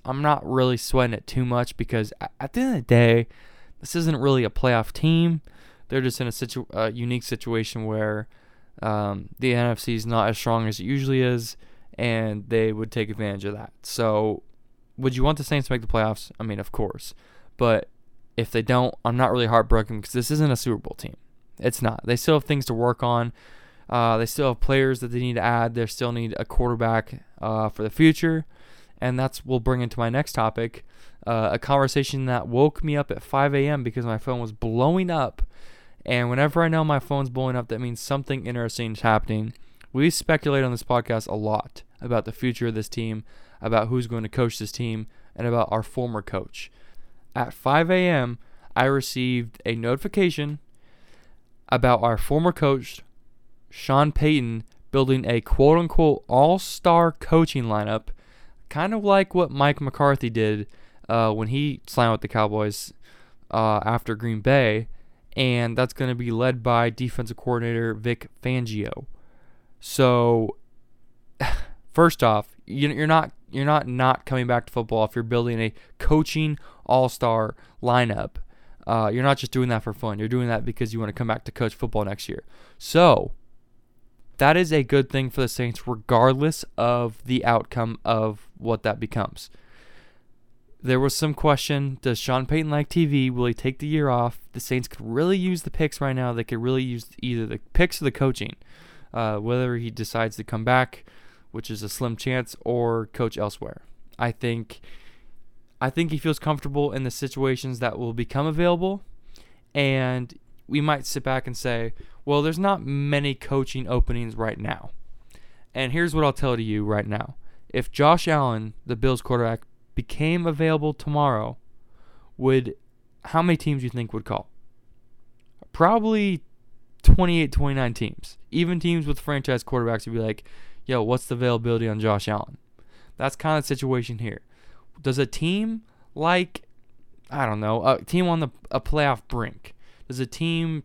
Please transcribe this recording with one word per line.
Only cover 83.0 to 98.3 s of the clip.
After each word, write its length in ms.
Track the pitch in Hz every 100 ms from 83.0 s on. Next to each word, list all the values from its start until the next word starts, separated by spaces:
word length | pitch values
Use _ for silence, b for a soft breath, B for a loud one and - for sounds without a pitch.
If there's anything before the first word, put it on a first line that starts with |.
| 175 127 - - - - - - _ _ - - - -
that 180 | 139 165
is 160 | 175
a 120 | 156
good 260 | 127 143 131
thing 220 | 135 131
for 100 | -
the 60 | 123
Saints, 400 | - 123 113 -
regardless 760 | 110 - 120 127 131 151 156 - -
of 400 | 117 120 120 110 123
the 180 | 127 -
outcome 540 | 117 - 127 113 113 -
of 420 | 113 110 104 - -
what 260 | 113 110
that 160 | 110 104
becomes. 500 | 110 117 98 - - b b b b b b b b - - - _ -
There 160 | 123 127
was 160 | 139 -
some 180 | 156
question, 640 | 147 156 139 - 143 139 131
does 160 | 131 117
Sean 260 | - 131 131
Payton 240 | 156 156
like 200 | 147 143
T 180 | 175 160
V? 240 | 143 131
Will 160 | 123 120
he 80 | 113
take 240 | 131 131
the 80 | 147
year 220 | 156 143
off? 300 | 120 120 - -
The 60 | 120
Saints 280 | - 127 123
could 140 | -
really 360 | 110 117 170 196
use 260 | 180 175
the 80 | -
picks 280 | - 156 -
right 140 | 139
now. 180 | 131 123
They 120 | 117
could 180 | 110 117
really 220 | 123 131
use 240 | 131 120 - -
either 240 | 123 120 110
the 120 | 113 -
picks 260 | - 180 -
or 60 | 143
the 60 |
coaching, 440 | - 135